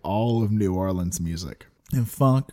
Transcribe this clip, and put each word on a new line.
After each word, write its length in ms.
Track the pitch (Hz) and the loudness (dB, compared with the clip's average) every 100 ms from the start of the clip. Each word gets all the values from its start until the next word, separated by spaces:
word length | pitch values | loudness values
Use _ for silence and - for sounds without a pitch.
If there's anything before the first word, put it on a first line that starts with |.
all 400 | - 104 117 117 | -2 0 2 2
of 80 | 104 | 2
New 240 | 107 98 | 2 2
Orleans 460 | 90 95 92 87 - | 2 0 0 -2 -2
music. 460 | 82 80 - - - _ - | -4 -6 -8 -14 -20 _ -4
In 120 | 135 110 | -2 -2
funk, 420 | - 135 131 139 | 2 2 2 0